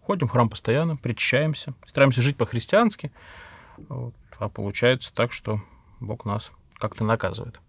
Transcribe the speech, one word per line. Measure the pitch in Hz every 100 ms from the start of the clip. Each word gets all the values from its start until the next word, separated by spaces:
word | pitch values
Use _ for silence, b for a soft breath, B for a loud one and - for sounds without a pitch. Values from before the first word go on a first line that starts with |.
| -
ходим | 196 131
в |
храм | 131 117
постоянно, | - - 127 165 147
причащаемся, | 120 113 - 127 156 147 - 131 -
стараемся | - 139 127
жить | 127 143
по-христиански, | 113 117 - 196 233 - 156 B B B B B B B
вот, | - 123 120 - - -
а | 104
получается | - 101 - 120 131 -
так, | - 117
что | - - 107 101 b b b
Бог | 104 110 101
нас | 101 - - _ -
как-то | 110 -
наказывает. | 107 113 92 - - -